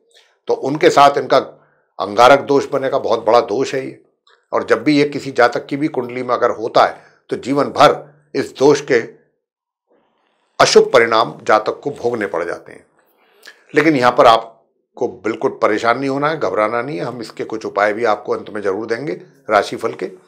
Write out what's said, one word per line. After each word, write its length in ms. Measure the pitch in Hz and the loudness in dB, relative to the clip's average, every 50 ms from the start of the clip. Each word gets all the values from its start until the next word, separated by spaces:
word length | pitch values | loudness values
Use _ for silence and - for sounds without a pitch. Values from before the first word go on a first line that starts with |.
| _ _ _ _ _ _ _ _ _ | _ _ _ _ _ _ _ _ _
तो 80 | - 117 | -6 -6
उनके 360 | - - 131 143 151 185 165 | -4 -4 -6 -4 2 2 4
साथ 280 | 151 147 143 143 143 143 | 6 6 6 6 4 2
इनका 200 | 131 127 139 131 113 - - _ _ _ _ _ _ _ _ - | -2 0 0 0 0 -2 -14 _ _ _ _ _ _ _ _ -8
अंगारक 400 | 92 98 104 101 120 127 139 139 | -8 -6 2 4 6 6 6 4
दोष 260 | 139 143 143 139 - | 2 0 0 0 0
बनेगा, 320 | - - 135 131 131 123 135 | 0 -6 -4 -4 -2 -4 -4
बहुत 260 | - 92 107 117 98 | -2 -2 -2 -2 0
बड़ा 160 | 107 110 120 | 2 2 2
दोष 340 | 113 - 101 120 139 - - | 2 0 -2 -4 -4 -4 -6
है 120 | 135 135 | -8 -8
ये। 160 | 135 - - _ _ _ _ _ _ _ _ _ _ - | -10 -16 -18 _ _ _ _ _ _ _ _ _ _ -6
और 120 | 113 107 | -6 0
जब 200 | - 117 107 110 | 0 -2 0 2
भी 140 | 147 151 143 | 0 2 2
ये 100 | 143 147 | 2 0
किसी 220 | 143 135 - 139 | -2 -8 -10 -8
जातक 360 | 131 - 120 120 120 135 - | 0 2 2 2 2 -2 -8
की 100 | - 147 | -6 -8
भी 120 | 135 147 156 | -6 -6 -4
कुंडली 340 | - 131 120 120 123 127 123 | -4 -6 -8 -8 -8 -10 -6
में 120 | 123 120 | -4 -2
अगर 160 | 110 117 117 | -2 0 -2
होता 340 | 101 101 107 - - 143 117 | -2 -4 -8 -2 2 4 4
है, 180 | 90 82 - - _ _ _ _ _ | 4 2 -6 -18 _ _ _ _ _
तो 80 | - | -10
जीवन 280 | 110 98 110 139 143 135 | -10 -6 -4 -2 -2 -2
भर 500 | 120 - - 139 147 117 - - - _ _ _ _ _ | -2 2 4 4 4 4 0 -6 -16 _ _ _ _ _
इस 200 | 135 127 - - - | -6 -6 -6 -4 2
दोष 220 | 131 143 151 - | 4 4 4 2
के 200 | - - 143 117 113 117 - _ _ _ _ _ _ _ _ _ _ _ _ _ _ _ _ _ _ _ _ _ _ _ _ _ _ _ _ _ | 0 0 0 0 0 -4 -16 _ _ _ _ _ _ _ _ _ _ _ _ _ _ _ _ _ _ _ _ _ _ _ _ _ _ _ _ _
अशुभ 300 | 139 - - - - - - | 0 4 6 4 4 6 4
परिणाम 480 | 127 117 117 113 110 117 - - - - | 2 4 4 2 0 0 0 -4 -14 -2
जातक 380 | - 113 107 - - - - - | 0 2 2 2 -2 -8 -6 -10
को 60 | 143 | -12
भोगने 360 | - - - 120 120 117 104 | -12 -6 -6 -6 -4 -4 -6
पड़ 180 | 98 - 82 87 | -6 -4 -6 -6
जाते 280 | 85 82 - - - - | -6 -8 -12 -12 -20 -20
हैं। 140 | - _ _ _ _ _ _ _ _ _ _ _ _ _ - - _ _ _ - | -20 _ _ _ _ _ _ _ _ _ _ _ _ _ -20 -20 _ _ _ -2
लेकिन 220 | 151 151 165 160 | 0 2 2 2
यहाँ 160 | 135 123 123 120 | 4 2 2 4
पर 140 | - 139 | 6 6
आपको 840 | 120 113 113 - - - _ _ _ _ _ _ _ _ - 127 113 | 6 6 4 2 -4 -20 _ _ _ _ _ _ _ _ -6 -6 -6
बिल्कुल 420 | 92 92 _ 107 117 - - 135 | -6 -6 _ -6 -6 -4 -4 -6
परेशान 480 | - - - 104 104 104 113 117 117 127 | -4 0 0 0 0 0 0 0 0 0
नहीं 120 | 139 139 | -2 -6
होना 180 | 135 139 147 147 | -4 -2 -4 -4
है, 100 | 165 151 | -4 -4
घबराना 440 | 113 95 92 101 107 107 113 117 117 | -6 -4 -2 -2 -2 -2 -2 -4 -6
नहीं 160 | 135 151 170 | -6 -8 -8
है। 60 | 165 | -8
हम 160 | 123 117 127 | -10 -10 -12
इसके 240 | 113 113 - - 123 | -14 -14 -10 -12 -10
कुछ 220 | 110 - 110 - | -10 -10 -10 -10
उपाय 260 | 104 101 101 101 107 107 | -6 -2 0 0 0 0
भी 120 | 110 120 | -2 -2
आपको 280 | 113 104 104 - - 120 | -2 -2 -2 -4 -6 -6
अंत 180 | 107 104 - | -6 -8 -12
में 120 | 98 107 98 | -12 -8 -6
जरूर 240 | 101 95 98 113 | -4 -4 -6 -6
देंगे 260 | - 113 117 139 151 180 175 - _ _ _ _ - | -6 -8 -8 -6 -10 -10 -10 -12 _ _ _ _ 0
राशिफल 420 | 110 104 98 - - 113 - 113 - | 2 2 2 0 -6 -6 -6 -8 -6
के, 180 | - 92 - - - _ | -6 -10 -12 -12 -16 _